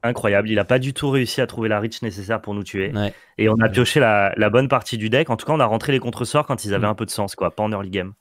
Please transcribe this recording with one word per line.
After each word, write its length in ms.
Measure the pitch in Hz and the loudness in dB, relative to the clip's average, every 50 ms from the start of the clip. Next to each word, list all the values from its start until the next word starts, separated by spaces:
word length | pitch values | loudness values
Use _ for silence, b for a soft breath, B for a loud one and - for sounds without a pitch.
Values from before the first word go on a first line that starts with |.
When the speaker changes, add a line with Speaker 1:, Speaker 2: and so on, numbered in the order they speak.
Speaker 1:
Incroyable, 480 | - 117 123 - - 110 101 101 104 107 | -2 -2 -4 0 0 2 2 2 2 2
il 80 | 110 104 | 2 0
a 60 | 101 | 2
pas 140 | - 123 131 | 4 2 2
du 140 | 127 139 135 | 2 -2 -6
tout 160 | - 151 143 | -2 -2 0
réussi 320 | 135 139 127 120 - - | 2 2 0 0 0 -2
à 60 | 131 113 | -2 -2
trouver 200 | - - 113 110 | -2 -4 -2 0
la 120 | 110 104 | 0 0
reach 220 | 104 113 113 - | -2 -4 -6 -6
nécessaire 400 | - 113 95 98 98 92 113 110 | -8 -8 -8 -8 -4 -4 -4 -4
pour 120 | - - 104 | -4 -6 -6
nous 100 | 101 98 | -6 -8
tuer. 280 | - - 101 95 101 - | -6 -4 -4 -4 -2 -2
Speaker 2:
Ouais. 200 | 104 104 101 B B B B B B | -2 -4 -4 B B B B B B
Speaker 1:
Et 120 | 104 110 | 2 2
on 60 | 107 | 4
a 100 | 113 113 | 4 4
Speaker 2:
Ouais. 60 | 110 | 4
Speaker 1:
pioché 280 | 98 120 123 - - 156 | 4 2 2 2 4 4
la, 340 | 135 117 107 104 98 98 - - | 4 6 6 4 4 2 2 2
la 120 | 107 104 | 0 4
bonne 200 | 104 123 135 135 | 4 4 4 4
partie 280 | 139 123 - - - 113 | 0 -2 -2 -4 -8 -6
du 120 | 104 110 | -2 0
deck. 200 | 113 131 165 - | 2 0 2 0
En 60 | 123 | -2
tout 100 | 110 - | -6 -2
cas, 60 | - | -2
on 80 | 151 156 | 0 2
a 60 | 135 | 2
rentré 260 | 110 110 113 - - | 2 2 -2 0 0
les 80 | 139 131 | 0 0
contresorts 460 | - 117 113 - 123 110 - 147 151 - | 0 -2 -6 -6 -8 -2 0 -2 0 0
quand 160 | 131 113 - | -4 -6 -4
ils 100 | 104 98 | -2 -2
avaient 140 | 98 95 104 | 0 0 0
Speaker 2:
Mm. 40 | |
Speaker 1:
un 40 | 107 | 0
peu 100 | - 113 | -2 -4
de 60 | 101 | -8
sens, 240 | - - 104 98 - | -4 -4 -4 -6 -4
quoi. 180 | - 95 87 - | -2 -4 -4 -2
Pas 100 | - 107 | -2 -4
en 80 | 107 | -2
early 180 | 107 98 101 95 | -2 -4 -6 -4
game. 240 | 92 95 90 95 101 _ | -4 -6 -6 -6 -10 _